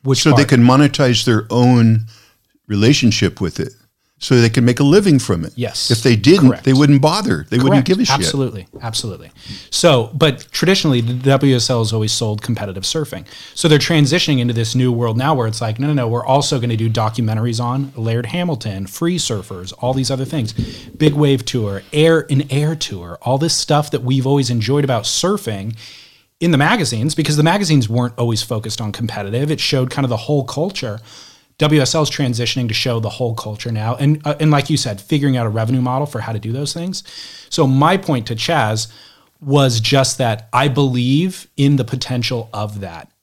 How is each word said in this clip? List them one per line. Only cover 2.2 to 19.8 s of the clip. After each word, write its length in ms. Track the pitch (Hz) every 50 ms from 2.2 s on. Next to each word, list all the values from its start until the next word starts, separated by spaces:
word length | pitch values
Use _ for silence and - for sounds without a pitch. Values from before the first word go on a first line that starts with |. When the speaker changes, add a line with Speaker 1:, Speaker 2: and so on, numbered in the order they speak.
| _ _ _ _ _ _ _ _ _
Speaker 2:
relationship 760 | - 104 101 107 123 147 - - 113 98 - 101 87 - -
with 200 | 95 82 - -
it. 140 | 85 - - _ _ _ _ _ _ _ _ _ -
So 160 | - 131 123
they 120 | 117 113
can 140 | 110 135 120
make 140 | 120 123 -
a 40 | 143
living 340 | 139 160 208 202 190 147
from 260 | 131 - - 95 82 80
it. 100 | - _
Speaker 1:
Yes. 340 | 120 120 104 - - - -
Speaker 2:
If 140 | 123 110 -
they 120 | 135 117
didn't, 340 | 107 98 139 185 202 147 127
Speaker 1:
Correct. 140 | 110 - -
Speaker 2:
they 100 | 135 131
wouldn't 280 | 131 147 147 147 135
bother. 460 | 143 160 170 214 202 - 92 73 76 -
They 80 | 107
wouldn't 140 | 123 131 135 147
Speaker 1:
Correct. 140 | 139 127
Speaker 2:
give 120 | - 185 202
a 40 | 247
shit. 80 | - 139
Speaker 1:
Absolutely. 540 | - 180 160 147 139 131 120 - 98 90 _ _ -
Absolutely. 520 | - 113 113 - - 110 90 80 80 - _ - - - 101 - - -
So, 400 | - - - 170 143 123 110 110 -
but 340 | 143 165 151 127 - - _
traditionally, 500 | - - - 165 190 190 - 156 131 120
the 140 | 113 117 123
W 400 | 123 127 135 139 135 143 139 127
S 160 | 120 117 -
L 80 | 131 117
has 120 | 113 104
always 200 | 113 110 107 107
sold 320 | - - 117 107 107 104 -
competitive 400 | - 117 - 104 98 92 98 95
surfing. 420 | - - 160 147 - - 151 139 - - - - - -
So 120 | - -
they're 120 | 165 156 143
transitioning 580 | 147 - 170 151 143 123 151 180 - - 143
into 160 | 127 120 120 117
this 220 | 117 113 113 -
new 160 | 127 127 123
world 260 | 120 117 120 113 110
now 160 | 113 127 151 160
where 140 | 127 117
it's 120 | 110 107 -
like, 200 | 120 110 107 117
"No, 80 | 139
no, 60 | 151 151
no, 140 | 139 120
we're 160 | 113 117 120 -
also 360 | - 131 143 139 - 151 127
gonna 180 | 117 120 117
do 100 | 110 113
documentaries 720 | 113 110 117 110 110 113 - 117 107 110 110 117 123 113 110
on 340 | 120 120 127 135 139 135 -
Laird 320 | 123 113 113 113 120 120
Hamilton, 580 | 110 - 180 180 175 151 110 - 110 95 98 98
free 320 | - - - 170 170 180
surfers, 560 | 165 - - 117 101 90 - 98 90 90 95 -
all 160 | -